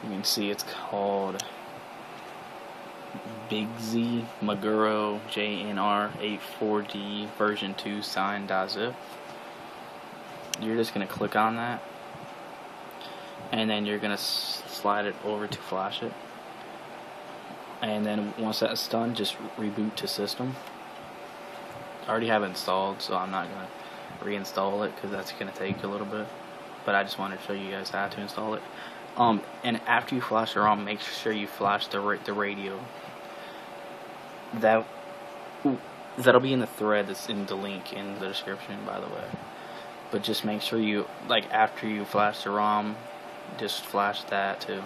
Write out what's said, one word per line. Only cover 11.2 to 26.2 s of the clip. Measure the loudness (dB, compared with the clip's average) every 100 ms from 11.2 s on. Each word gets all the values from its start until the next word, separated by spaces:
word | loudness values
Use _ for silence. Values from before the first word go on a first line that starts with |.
| 2 4
on | 4 4
that, | 0 -2 -6 -12 -12 -12 -12 -12 -12 -12 -12 -12 -14 -12 -10 -10 -12 -12 -4
and | 0 2
then | 2 2
you're | 2
gonna | 2
s-, | 0 0 0 -2 -4 -6
slide | -2 2 4 2
it | 0
over | -2 -2 -2
to | -4
flash | -2 0 0 -2
it. | -4 -6 -12 -12 -12 -12 -12 -12 -12 -12 -12 -12 -12 -12 -12 -12 -12 -6
And | -2 0 2
then | 0 -2 -2
once | -2 2
that's | 2 2 0
done, | 2 2 2
just | 0 -2 -8 -4
reboot | -2 0 0 0
to | -4
system. | 0 -2 0 -2 -4 -8 -12 -12 -12 -12 -12 -12 -12 -12 -10 -10 -10 -10 -10 0
I |
already | 2 6
have | 6
it | 4
installed, | 0 2 4 4 0
so | 0 0
I'm | 0
not | -2 -2
gonna | -6 -8 -10 -12 -12 -12 -8
reinstall | -4 -2 -2 2 2 2 0
it | -2
'cause | -4
that's | -4 -4
gonna | -6 -6
take | -4 -2 -2
a | -2
little | -2 -2
bit. | -4